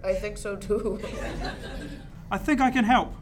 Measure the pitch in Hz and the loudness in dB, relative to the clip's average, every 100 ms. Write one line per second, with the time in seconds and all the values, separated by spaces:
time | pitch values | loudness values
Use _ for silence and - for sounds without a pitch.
0 | 190 190 208 208 208 202 - 208 214 - | 0 0 -2 -4 -6 -4 0 0 0 -4
1 | - - - - - - - - - - | -6 -6 -6 -4 -6 -6 -8 -8 -8 -10
2 | - - - 202 311 269 262 254 220 254 | -12 -14 -6 -2 2 4 6 6 6 4
3 | 339 - | 4 -6